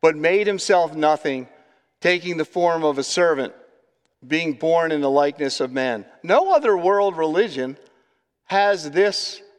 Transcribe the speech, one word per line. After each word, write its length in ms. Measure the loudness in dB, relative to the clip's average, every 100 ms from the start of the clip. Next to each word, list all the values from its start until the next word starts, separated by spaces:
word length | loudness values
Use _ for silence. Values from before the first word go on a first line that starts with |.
but 160 | 2 2
made 300 | 2 2 0
himself 480 | -2 2 2 2
nothing, 540 | 0 0 2 -2 -6 -8 -20 _ _ _ _
taking 360 | -2 0 -4 -6
the 80 |
form 400 | -6 0 0 2
of 140 | 0 -2
a 40 |
servant, 500 | -4 0 2 2 -4 -8 -20 _ _ _ _ _ -4
being 260 | -4 -2
born 400 | -4 0 0 0
in 80 | -2
the 100 | 0
likeness 500 | 2 0 -2 -6 -4
of 120 | -4
men. 320 | -2 -4 -4 -8 -18
No 320 | 0 0 4
other 220 | 2 2 0
world 400 | 2 2 0 -2
religion 600 | -2 0 -2 -2 -8 -8 -20 _ _ _ _ _
has 460 | _ 0 2 0 -2
this 500 | 0 0 0 -10 -12 -20